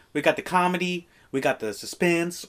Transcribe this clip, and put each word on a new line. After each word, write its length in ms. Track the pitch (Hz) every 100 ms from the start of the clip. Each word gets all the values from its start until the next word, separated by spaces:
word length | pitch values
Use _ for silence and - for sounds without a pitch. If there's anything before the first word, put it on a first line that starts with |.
| _
we 80 | 147
got 160 | 151 151
the 60 |
comedy, 680 | - 180 180 180 180 175 - _ _
we 80 | 135
got 200 | 139 -
the 120 | 110
suspense, 720 | 101 110 - 180 170 175 170